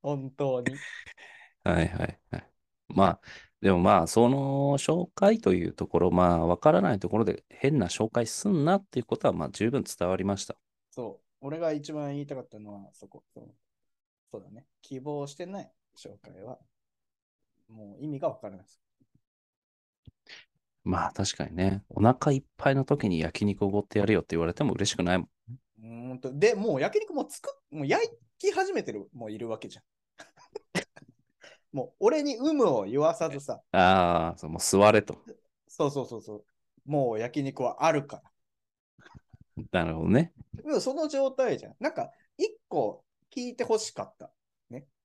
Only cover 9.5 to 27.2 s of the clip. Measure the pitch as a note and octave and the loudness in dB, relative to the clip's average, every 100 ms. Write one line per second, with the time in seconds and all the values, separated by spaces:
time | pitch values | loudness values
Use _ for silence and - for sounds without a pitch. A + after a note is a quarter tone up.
9.5 | - A2 C3 F2 - F2+ F#2 F#2+ G2 - | -2 0 0 -4 -4 -2 0 -2 -4 -6
10.5 | - _ _ _ - A2+ G2 _ _ C#3 | -14 _ _ _ -12 -12 -14 _ _ -12
11.5 | D#3 E3 D3+ C#3+ D3+ C#3+ C#3+ C#3+ C3+ - | -4 -4 -4 -6 -8 -6 -8 -8 -12 -14
12.5 | G#2+ G#2 G2+ G2 _ G2 - _ A2+ A2 | -18 -18 -18 -20 _ -20 -20 _ -20 -20
13.5 | A#2 _ _ _ _ _ _ _ G#2+ F#2+ | _ _ _ _ _ _ _ _ -18 -18
14.5 | A2 _ _ - C3 C#3+ D3 C#3+ - F3+ | -20 _ _ -16 -14 -10 -10 -10 -12 -14
15.5 | G3 - _ _ - - G2+ - F2+ A2 | -14 -16 _ _ -20 -20 -20 -20 -20 -18
16.5 | B2+ _ _ _ _ _ _ _ _ _ | -20 _ _ _ _ _ _ _ _ _
17.5 | _ _ A2+ G#2 - D3+ C#3 D#3+ B2+ G#2+ | _ _ -20 -20 -14 -10 -6 -6 -8 -16
18.5 | F#2+ - _ _ _ _ _ _ _ _ | -18 -20 _ _ _ _ _ _ _ _
19.5 | _ _ _ _ _ - _ _ - _ | _ _ _ _ _ -20 _ _ -20 _
20.5 | _ _ _ F#2 F2+ F2+ - G2 - - | _ _ _ -4 -2 -2 -4 -4 -4 -8
21.5 | E2+ F#2+ G2 - - G#2+ C3 D3+ C3+ - | -2 0 -2 -6 4 4 4 0 0 -4
22.5 | - C#3+ C3+ C3 C#3+ G#2+ E2+ D#2+ - G#2 | -2 0 2 0 0 0 0 -2 -2 -2
23.5 | G2 G2+ G#2 - G#2 G2+ G2+ - E2 E2 | 0 0 -2 -2 0 2 2 0 -2 -2
24.5 | - D3 - G2 - F2 F2+ - _ - | -2 -2 0 -2 -2 0 0 -2 _ -20
25.5 | B2+ _ A2 A2+ A#2 B2 B2+ B2+ C#3 G#3 | -20 _ _ -18 -14 -14 -12 -10 2 2
26.5 | G#3 A3 C3+ E3+ G#4+ G#4+ D4+ | 2 -2 0 0 -2 -4 -8